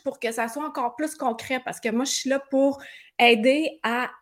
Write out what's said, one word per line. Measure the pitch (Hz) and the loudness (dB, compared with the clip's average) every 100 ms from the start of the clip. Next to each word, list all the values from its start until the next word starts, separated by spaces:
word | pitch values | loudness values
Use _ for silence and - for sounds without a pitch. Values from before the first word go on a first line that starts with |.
pour | 269 262 | -8 -6
que | 226 | -6
ça | 226 233 | -4 -4
soit | 285 | -4
encore | 302 269 240 | -8 -4 -6
plus | 240 302 - | -4 -6 -4
concret, | 262 233 - 262 | -4 -4 -6 -6
parce | 247 - | -6 -6
que | 233 | -2
moi, | 226 | -2
je | 277 | -2
suis | - 262 | -2 -2
là | 269 | -2
pour | 269 269 277 269 - - - - | 0 2 2 0 -10 -20 -20 4
aider | 240 233 233 285 311 - | 6 6 6 4 0 -4
à | 220 240 247 - | -4 -2 -4 -8